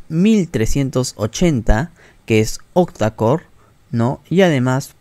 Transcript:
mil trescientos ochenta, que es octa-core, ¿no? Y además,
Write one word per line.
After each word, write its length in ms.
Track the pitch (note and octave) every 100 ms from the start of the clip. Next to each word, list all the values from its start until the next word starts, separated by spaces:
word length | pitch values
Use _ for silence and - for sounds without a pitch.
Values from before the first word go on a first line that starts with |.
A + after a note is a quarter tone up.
| -
mil 400 | D#3+ G3+ A3 E3+
trescientos 680 | A#2 A2 - C3+ B2+ B2+ -
ochenta, 760 | G#2+ - F3+ C#3 - G#2+ D#3+ - - _ -
que 140 | A2
es 180 | G#2+ - -
octa-core, 720 | - C3 - G#2+ - A2 D#3 - _ _ _ _
¿no? 320 | A#2 A#2 C#3+ -
Y 120 | E3
además, 540 | F#3 C#3+ B2+ C3 - -